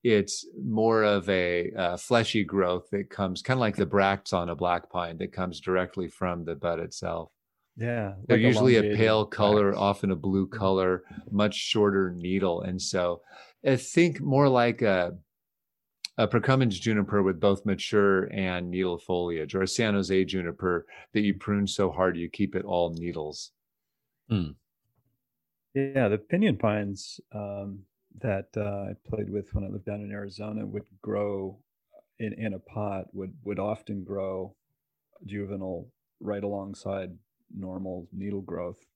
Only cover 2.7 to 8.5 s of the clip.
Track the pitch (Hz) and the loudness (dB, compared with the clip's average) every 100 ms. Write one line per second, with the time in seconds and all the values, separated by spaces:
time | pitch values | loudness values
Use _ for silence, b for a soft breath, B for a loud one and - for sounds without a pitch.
2.7 | 90 - 101 98 - 95 92 - 131 113 | 0 -4 -6 -6 -4 -4 -4 -2 0 0
3.7 | 101 98 101 98 98 - 90 87 82 87 | 0 2 4 4 2 -2 -2 -2 -2 0
4.7 | 87 - 90 85 82 92 - 90 80 - | 0 -2 -6 -6 -6 -8 -6 -6 -6 -2
5.7 | 92 90 - 85 - 92 87 82 78 87 | 0 2 0 -2 -2 -2 -2 -6 -4 -2
6.7 | 85 87 - 90 82 80 _ _ _ _ | -2 -6 -6 -6 -6 -8 _ _ _ _
7.7 | - 117 120 101 98 113 110 117 | -8 -4 -2 -4 -8 4 6 6